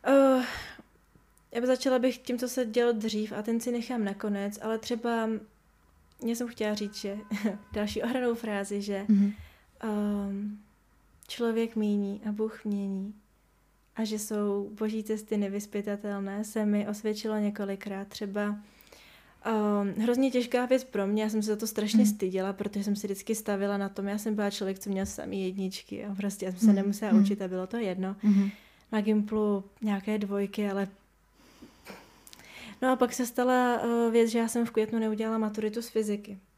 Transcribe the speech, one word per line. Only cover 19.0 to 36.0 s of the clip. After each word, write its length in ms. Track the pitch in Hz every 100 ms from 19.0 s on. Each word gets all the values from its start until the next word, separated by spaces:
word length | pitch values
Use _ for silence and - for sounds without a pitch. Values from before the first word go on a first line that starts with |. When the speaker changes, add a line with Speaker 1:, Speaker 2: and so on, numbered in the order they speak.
| - - - -
Speaker 1:
ehm, 500 | - 220 214 208 202 202
hrozně 320 | 226 240 269
těžká 360 | 247 240 240 247
věc 180 | 262
pro 220 | 254 208 196
mě, 160 | 208
já 60 | 214
jsem 140 | 220
se 80 | 214
za 60 | 214
to 100 | 220
strašně 380 | - 208 220
Speaker 2:
Mhm. 20 | 208
Speaker 1:
styděla, 380 | 208 185 190 190
protože 320 | 196 202 202
jsem 120 | 202 202
si 100 | 202
vždycky 280 | 196 -
stavila 420 | 220 214 196 202 202
na 120 | 196
tom, 200 | 196 196
já 100 | 208
jsem 160 | 214
byla 160 | 214 202
člověk, 280 | 202 190 190
co 120 | 202
měl 160 | 190 196
samý 380 | - - 196
jedničky 600 | 185 196 190 190 - 196
a 100 | 208
prostě 320 | 190 202 196 190
já 40 |
jsem 80 | 180
se 60 | 220
Speaker 2:
Mhm. 80 |
Speaker 1:
nemusela 380 | 196 202 202 214
Speaker 2:
Mhm. 100 | 214
Speaker 1:
učit 200 | 202 202
a 60 | 185
bylo 180 | 185 185
to 100 | 233
jedno. 400 | 214 185 185 202
Speaker 2:
Mhm. 280 | 208 196 202 - - _ _
Speaker 1:
Na 80 | 220
gymplu 640 | 208 214 208 214 208 202 196 _
nějaké 360 | 214 196 196 214
dvojky, 520 | 202 202 202 202 202
ale 180 | 196 196 - _ _ _ _ - - - _ - - - - - - - - 220 202
no 100 | 254
a 40 | 254
pak 160 | 247
se 140 | - 240
stala, 540 | 247 254 254 247 240
eh, 280 | 233 233 233
věc, 200 | 233 226
že 80 | 233
já 100 | 226
jsem 180 | 240 233
v 40 |
květnu 280 | - 214 226
neudělala 400 | 220 214 220 226
maturitu 440 | 214 214 214 220
z 60 | 233
fyziky 500 | 220